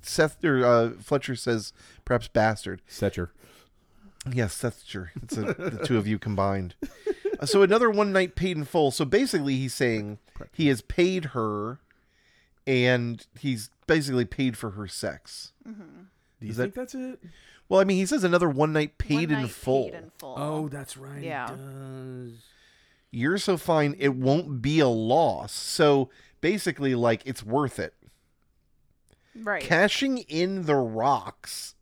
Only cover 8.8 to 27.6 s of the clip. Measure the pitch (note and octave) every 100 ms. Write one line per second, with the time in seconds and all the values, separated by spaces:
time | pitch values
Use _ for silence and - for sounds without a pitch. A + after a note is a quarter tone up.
8.8 | D3 - D3 G3 C4+ F#3 C#3 C3 C3 -
9.8 | B2+ A2+ G#2 G#2 _ - - - D#3 C3
10.8 | - - F3+ F#3 D#3 B2+ A2 G#2 G#2+ C3
11.8 | _ _ _ _ _ _ _ _ - C3
12.8 | B2 B2+ A#2+ A#2 - - D3 B2 G#2 _
13.8 | - D#3+ C#3+ B2+ A#2+ - C3 A2+ A2+ G2
14.8 | G2 - G2+ C2+ - - - _ - G#3+
15.8 | E3+ D#3 F#3+ _ _ _ G#2+ A2+ D#3 G3+
16.8 | B3+ C4 B3+ B3+ F3 - - - _ F#3+
17.8 | G3 F#3 F#3+ D4 F#3 E3+ E3+ C3+ D#3 D#3
18.8 | D3+ _ - D3+ E3 D3 B2 - - C3+
19.8 | A#2+ - D#3+ _ C#3+ B2 D3 D#3 D#3 C#3+
20.8 | C3+ C3+ C3+ C#3+ E3 C#3+ A#2+ A#2+ C3+ C3+
21.8 | C3+ C3 C3 B2+ B2 A#2 _ _ _ _
22.8 | _ _ _ A#2+ B2+ G3 G3 F3+ - D#3+
23.8 | D3 D#3 C#3 C3 C3 D3 D#3+ C3+ B2 D#3
24.8 | C#3 A2+ A2 C#3 D#3 F2 - - - -
25.8 | D3+ C#3 B2+ _ _ _ D#3 G#3 - D3
26.8 | C#3 B2 A#2 A2+ - B2+ G#2 B2+